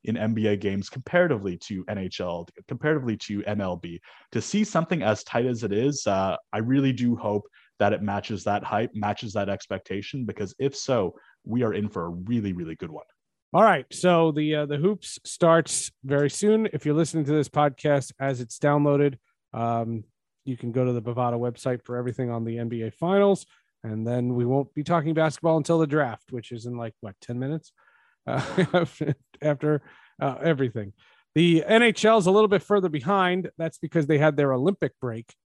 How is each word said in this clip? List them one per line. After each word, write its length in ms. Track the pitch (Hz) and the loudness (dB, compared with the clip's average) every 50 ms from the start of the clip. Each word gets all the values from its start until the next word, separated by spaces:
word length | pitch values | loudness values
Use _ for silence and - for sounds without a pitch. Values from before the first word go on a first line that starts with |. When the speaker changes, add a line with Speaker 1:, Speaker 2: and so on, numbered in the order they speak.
| _ | _
Speaker 1:
in 140 | - 110 - | -4 -4 -2
N 160 | 107 110 117 | 0 -2 0
B 140 | 107 107 107 | 0 2 2
A 80 | 104 | 2
games 340 | 98 101 101 98 101 92 - | 2 0 -2 -2 -2 -6 -6
comparatively 640 | - 131 123 - - 175 180 175 139 107 98 98 90 85 - - | -10 -12 -10 0 2 2 4 4 2 -2 -2 -6 -6 -6 -8 -8
to 180 | 104 92 87 - | -8 -8 -6 -6
N 80 | 107 | -6
H 240 | 98 95 90 - - | -6 -6 -6 -6 -6
L, 260 | 95 90 87 85 85 - _ - - | -6 -4 -4 -6 -8 -12 _ -20 -14
comparatively 500 | - 139 120 - 151 160 147 131 120 110 | -12 -10 -4 -2 0 0 0 0 -4 -6
to 260 | - - - 104 101 101 | -6 -6 -8 -6 -6 -4
M 180 | 101 107 104 | -4 -4 -4
L 140 | 101 92 90 | -2 -4 -6
B. 220 | 87 - 87 85 85 _ - - - - _ | -6 -8 -12 -14 -14 _ -20 -20 -20 -20 _
To 100 | - 117 | -6 -6
see 200 | 107 - - 208 | -6 -2 0 0
something 400 | 214 208 - 165 170 - 185 165 | 0 2 0 -2 0 0 -2 0
as 220 | 107 104 107 - - | 0 0 0 0 -4
tight 220 | - - 123 120 | -4 -2 -2 0
as 180 | 127 123 113 113 | 0 -2 -4 -4
it 80 | 104 | -4
is, 340 | 98 104 123 143 139 135 - | -2 0 0 0 -2 -2 -2
uh, 300 | 107 98 95 95 95 82 - - _ | -2 0 0 0 -2 -2 -6 -8 _
I 60 | - 107 | -6 -4
really 340 | 107 120 135 143 135 135 | -2 2 2 2 2 2
do 240 | 131 113 123 120 120 | 0 2 2 0 0
hope 280 | 107 - 107 104 104 - - _ _ _ _ _ _ | 0 -2 -2 -2 -2 -4 -6 _ _ _ _ _ _
that 160 | 104 101 107 | 2 2 2
it 80 | 90 | 0
matches 420 | 101 104 101 101 - - 113 95 - | -2 -2 -4 -4 -4 -6 -8 -6 -2
that 180 | 107 101 104 | -2 -2 -2
hype, 280 | 92 - - 120 113 120 - | -2 -2 -2 -2 -2 -2 -4
matches 380 | 107 104 104 101 - - 110 | -4 -4 -4 -4 -4 -6 -6
that 160 | 95 104 101 98 | -4 -4 -4 -4
expectation, 800 | 98 92 - _ 101 95 _ - 95 101 104 - - 139 123 | -4 -6 -6 _ -10 -10 _ -8 -10 -8 -8 -8 -8 -8 -6
because 280 | 101 98 - 104 92 - _ | -8 -6 -6 -8 -10 -6 _
if 180 | 127 139 139 | -4 -4 -4
so, 380 | - - - 131 117 98 87 - - _ _ _ _ _ | -4 -2 0 0 2 0 -2 -4 -8 _ _ _ _ _
we 160 | - 107 123 | -4 -2 0
are 100 | 123 113 | 0 0
in 160 | 104 98 104 107 | 0 -2 -4 -4
for 160 | - 95 85 | -4 -6 -6
a 60 | 85 | -6
really, 420 | 87 87 90 104 120 117 104 101 | -8 -10 -6 -4 -4 -2 -2 -2
really 220 | 92 87 85 80 80 | -4 -6 -8 -10 -10
good 160 | - 92 82 | -10 -12 -12
one. 160 | 78 76 - _ _ _ _ _ _ _ _ _ - | -12 -14 -18 _ _ _ _ _ _ _ _ _ 2
Speaker 2:
All 80 | 170 | 4
right. 240 | 214 220 185 143 127 _ | 6 6 4 2 -2 _
So 400 | - - - 180 175 165 165 160 | -10 0 2 4 4 6 4 2
the, 240 | 151 151 151 151 151 | 2 0 0 0 0
uh, 100 | 151 147 | -2 -2
the 100 | 143 147 | -2 -2
hoops 420 | 139 151 196 214 185 - - - - _ | 0 0 0 0 -2 -8 -16 -16 -16 _
starts 680 | - - - - 165 165 165 160 - - - - - _ _ - | -16 -2 2 6 6 6 6 4 2 -4 -6 -6 -8 _ _ -6
very 240 | 135 143 143 147 139 | -2 0 2 2 0
soon. 400 | - - - 208 220 220 220 208 - | 0 0 2 4 4 4 2 0 -4
If 100 | 147 - | -4 -2
you're 100 | 151 147 | 0 2
listening 300 | 156 165 - - 160 151 | 2 2 0 0 -2 0
to 80 | 135 | 2
this 160 | 151 151 139 - | 2 2 0 0
podcast 640 | - 151 147 147 139 _ - 151 143 139 127 - - _ | 2 2 2 2 0 _ 0 2 2 2 0 -4 -8 _
as 220 | 135 139 135 123 | -4 -4 -2 -4
it's 160 | 123 113 - - | -6 -10 -8 0
downloaded, 560 | - 147 143 147 147 147 143 143 147 143 135 - _ _ _ _ _ _ - | 2 2 4 4 4 4 4 4 4 2 0 -4 _ _ _ _ _ _ -8
um, 500 | 113 117 117 117 117 117 113 117 113 107 _ _ _ _ _ _ _ _ | -4 -2 -2 -2 -2 -2 -4 -6 -8 -10 _ _ _ _ _ _ _ _
you 100 | 135 127 120 | -10 -8 -6
can 120 | - 120 | -8 -4
go 140 | 113 131 127 | -2 0 0
to 80 | 127 | 0
the 80 | 123 120 | 0 -2
Bovada 380 | 107 120 120 123 123 120 120 117 | -4 -4 -4 -2 -2 0 0 -2
website 440 | 120 123 120 - - 131 123 120 | -2 -4 -6 -4 -4 -4 -4 -4
for 140 | _ - 123 | _ -8 -8
everything 340 | 123 123 123 117 - 131 120 | -6 -4 -6 -4 -4 -4 -4
on 140 | 117 117 117 | -4 -4 -4
the 140 | 113 113 117 | -4 -4 -6
N 100 | 117 117 | -6 -6
B 140 | 120 117 | -4 -6
A 80 | 113 110 | -6 -6
Finals. 560 | - _ 165 175 190 202 202 202 196 185 - _ _ _ _ _ _ _ | -6 _ -2 2 4 6 6 6 4 2 -2 _ _ _ _ _ _ _
And 240 | - 113 110 110 110 | -10 -8 -6 -4 -4
then 280 | 117 120 123 123 123 123 | -2 -2 0 0 0 0
we 100 | 120 120 | 0 0
won't 300 | 120 131 139 139 139 _ | 2 2 0 0 -2 _
be 100 | 147 147 | -8 -2
talking 300 | 160 175 170 147 160 160 | 0 0 0 0 0 0
basketball 420 | 156 160 156 143 - - 165 160 | 2 2 0 0 0 0 2 2
until 220 | 160 143 - 170 165 | 2 2 2 2 2
the 80 | 160 | 2
draft, 440 | 147 143 156 143 123 110 - _ _ | 2 2 0 0 0 -4 -10 _ _
which 220 | 127 120 107 - | -12 -12 -10 -10
is 140 | 120 113 107 | -14 -12 -10
in, 100 | 120 123 | -10 -10
like, 160 | 120 117 113 - _ | -8 -10 -10 -12 _
what, 140 | - 104 98 _ | -16 -16 -16 _
ten 160 | - - 123 123 | -10 -8 -6 -4
minutes? 340 | 131 135 151 160 _ - _ _ _ _ _ _ _ _ _ _ _ | -4 -4 -4 -6 _ -12 _ _ _ _ _ _ _ _ _ _ _
Uh, 580 | - 127 131 - - - - 180 - - 180 170 - - - | -6 -4 -4 -4 -2 0 0 0 2 2 0 0 0 -4 -6
<laughs> 400 | 156 151 147 _ _ _ _ - | -4 -4 -4 _ _ _ _ -4
after, 400 | - 151 147 135 - 151 151 143 _ - - - _ _ _ - | -2 -2 -2 0 0 0 0 0 _ -10 -20 -20 _ _ _ -4
uh, 160 | 143 143 127 - | -4 -4 -4 0
everything. 500 | 139 165 160 131 135 120 - 117 104 101 - _ _ _ _ _ _ _ _ | 0 0 2 2 0 -2 -2 -6 -8 -10 -12 _ _ _ _ _ _ _ _
The 300 | 151 170 175 170 160 151 | 4 4 6 6 4 4
N 160 | - 214 226 | 4 4 6
H 220 | 240 233 208 - - | 6 6 4 4 4
L 140 | 214 226 226 | 4 4 6
is 80 | 175 | 4
a 40 | 180 | 4
little 180 | 190 208 214 208 | 4 6 6 4
bit 140 | 196 202 | 4 0
further 280 | - - 202 202 185 175 | 2 2 0 2 2 0
behind. 600 | 147 147 117 151 202 196 185 180 180 185 175 - _ | -2 -2 0 0 2 4 4 4 2 0 -2 -6 _
That's 220 | - 165 165 - - | -6 -6 -6 -6 -8
because 280 | - 156 - 170 151 | -12 -2 0 0 2
they 120 | 139 156 143 | 4 4 6
had 180 | 151 156 147 | 6 4 4
their 160 | 139 147 139 | 4 2 2
Olympic 400 | 131 127 131 180 202 - - 135 _ _ | 2 2 2 0 0 0 -4 -4 _ _
break 340 | - 123 113 113 117 _ - _ _ | -8 -6 -6 -8 -12 _ -20 _ _